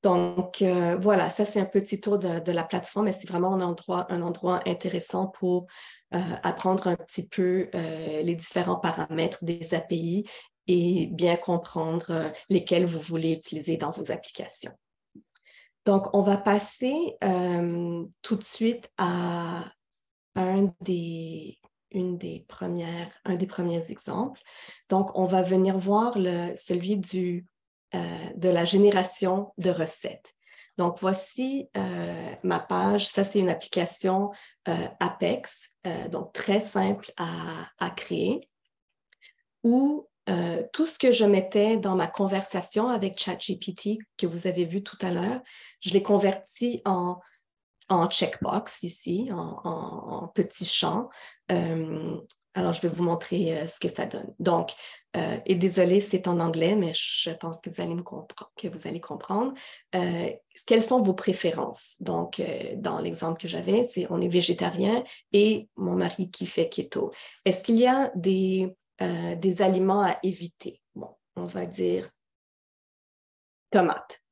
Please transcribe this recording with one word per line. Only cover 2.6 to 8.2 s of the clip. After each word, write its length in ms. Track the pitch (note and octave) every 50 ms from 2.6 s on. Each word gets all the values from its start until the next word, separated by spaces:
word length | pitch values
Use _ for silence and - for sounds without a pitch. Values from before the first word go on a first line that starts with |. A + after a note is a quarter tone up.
| E3+
plateforme, 440 | - - F3 - - - G3 G#3+
mais 60 | G#3 F#3
c'est 160 | - - -
vraiment 260 | F#3 F3 F3+ F#3 G3
un 80 | F#3+ F3+
endroit, 440 | F3 E3+ E3 - - F3+ F3+ F3+ -
un 120 | F3+ F3 E3+
endroit 400 | E3+ E3+ - - F3+ F3+ F3+ -
intéressant 640 | F#3 F3 F3 - F#3+ F3 F3 F3 - - F#3 F#3+
pour, 400 | F#3+ - - - F3+ F3+ F3+ F3+ - - - - - - - _ _ -
euh, 60 | F3 F#3 E3+ F3 - -
apprendre 420 | F3 - - - F#3 F#3 F#3+ -
un 80 | F#3 F3
petit 320 | E3+ - - - - F3
peu, 420 | - - - F#3 F3+ F3+ F#3 F3+ - -
euh, 480 | F3+ E3 D#3+ D#3+ D#3+ D#3+ D#3 D#3 D#3